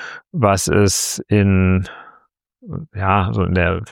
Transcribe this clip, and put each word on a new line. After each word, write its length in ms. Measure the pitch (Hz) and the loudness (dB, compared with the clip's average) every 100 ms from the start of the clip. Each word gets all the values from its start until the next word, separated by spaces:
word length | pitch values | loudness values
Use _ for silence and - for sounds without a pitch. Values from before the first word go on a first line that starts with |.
| - - _ | -16 -18 _
was 360 | 180 107 98 - | -2 0 2 0
es 540 | 104 101 - - - - | 2 2 0 -6 -8 0
in, 600 | 104 98 95 92 92 92 - - _ _ _ _ _ 240 - 156 101 | 2 4 4 4 2 -2 -12 -20 _ _ _ _ _ -14 -12 -12 -6
ja, 340 | 95 98 95 | 0 0 0
so 100 | 110 | -2
in 100 | 87 | 0
der 280 | 90 87 87 107 | 0 0 -2 -8